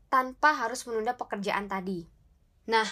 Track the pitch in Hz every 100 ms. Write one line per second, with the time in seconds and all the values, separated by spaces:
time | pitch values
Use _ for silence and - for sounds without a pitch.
0 | _ 262 254 254 302 285 226 247 240 226
1 | 226 247 - 208 196 196 202 190 185 175
2 | 165 _ _ _ _ _ - 220 214